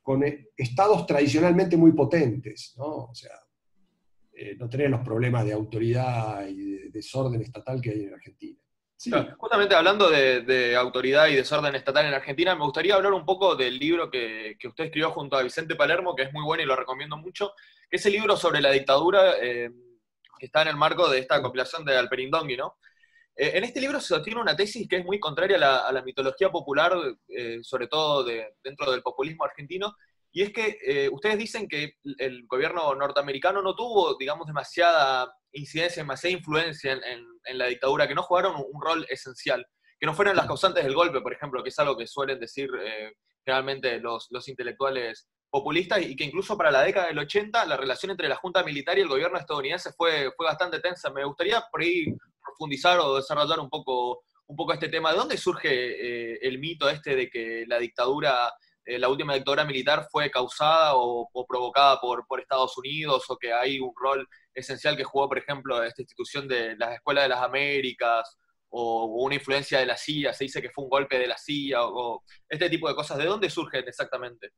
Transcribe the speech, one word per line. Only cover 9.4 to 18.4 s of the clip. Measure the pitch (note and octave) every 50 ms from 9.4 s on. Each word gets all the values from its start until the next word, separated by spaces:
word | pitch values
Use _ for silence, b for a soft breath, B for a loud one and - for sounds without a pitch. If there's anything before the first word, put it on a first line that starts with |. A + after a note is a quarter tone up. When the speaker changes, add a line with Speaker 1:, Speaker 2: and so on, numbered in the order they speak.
| - G#3+ A3+ G#3 G3+ G3 G3
Speaker 2:
hablando | E3 D#3+ F#3 G3+ G#3 G3+ F3
de, | D#3+ C#3+ C3+ C3 B2+ B2
de | A2+ B2 B2+ B2+ B2+ A#2+ A#2+
autoridad | B2 B2+ B2+ B2 B2+ B2+ C3 C3+ D3 D#3 D#3
y | D3
desorden | C3+ B2+ - D3+ D3 D3 D3 C#3
estatal | C3 - C#3 C3+ D3 D#3
en | D3 C#3
Argentina, | C3+ C3 - C#3 C#3 E3+ F#3 F#3
me | D#3+ D3
gustaría | C#3+ C3+ D#3+ D#3+ F#3+ G#3
hablar | G3 F#3+ G3+ G3
un | F#3 D3+
poco | D3+ F#3+ F#3 G3 F#3 D#3+
del | C3 C3 B2 B2 B2+
libro | C#3 D#3 E3+ E3+ E3 -
que, | - B2+ A#2 A2+ A2+ A2 A2 G#2+ G#2 _
que | - A#2+
usted | - - D#3+
escribió | D3+ D#3 D3+ D#3 D#3+
junto | D#3 E3 D3 C3+ C#3
a | C3+ B2+
Vicente | B2 - D#3+ D#3+ D#3+ E3
Palermo, | D3 D3 C#3+ E3 F3+ F#3 F3+ E3
que | C#3 C3+
es | C3+ C#3+
muy | D3+ D3+
bueno | D3 D#3+ E3 D#3+
y |
lo | C#3 C3
recomiendo | B2+ B2 B2 C3 C3+ D3 D3+ D3+ D3+
mucho, | D#3 F#3 F#3 - G#3 G3+ - b b b b b b b
que | -
es | F3+ -
el | G#3+ G3+
libro | G#3 A3 G3+ G3+
sobre | D#3+